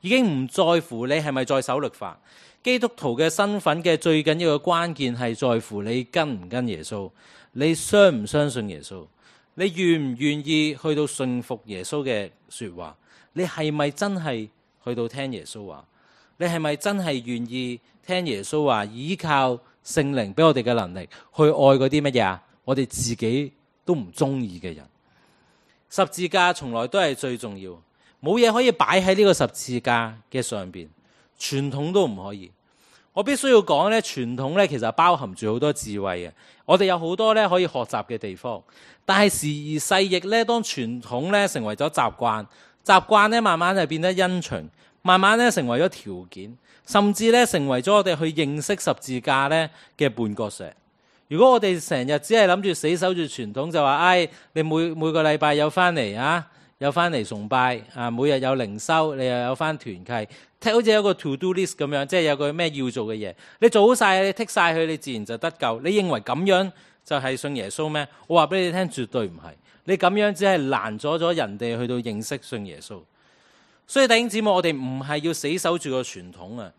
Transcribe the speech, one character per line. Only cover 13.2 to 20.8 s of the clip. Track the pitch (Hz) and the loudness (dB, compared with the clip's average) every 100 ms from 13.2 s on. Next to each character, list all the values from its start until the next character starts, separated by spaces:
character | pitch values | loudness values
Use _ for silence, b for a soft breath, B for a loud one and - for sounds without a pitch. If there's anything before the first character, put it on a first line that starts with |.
| b | b
你 | 151 180 | -6 -6
係 | - 151 | -4 -4
咪 | 151 147 | 0 -2
真 | 139 202 190 | -2 -4 -4
係 | 160 120 107 _ _ _ | -6 -6 -10 _ _ _
去 | - | -10
到 | 120 117 | -6 -6
聽 | 135 135 | -6 -8
耶 | 113 73 | -10 -12
穌 | 110 101 | -16 -16
話， | 73 67 b b b b b | -16 -20 b b b b b
你 | 170 | -4
係 | 170 | -2
咪 | 156 147 | -4 -4
真 | 202 202 | -4 -4
係 | 175 135 | -4 -6
願 | 117 120 117 | -4 -6 -6
意 | 127 123 120 b b - | -6 -8 -8 b b -6
聽 | 185 175 | -4 -2
耶 | 104 | -6
穌 | 98 151 147 | -4 0 2
話， | 113 104 | 2 0
依 | 113 143 190 | -8 -8 -6
靠 | 165 143 131 120 b b - | 0 2 2 -2 b b -4
聖 | - 139 | -2 0
靈 | 139 104 | 0 -2
俾 | 95 160 | 4 4
我 | |
哋 | 135 | 4
嘅 | 117 | 0
能 | 120 | 0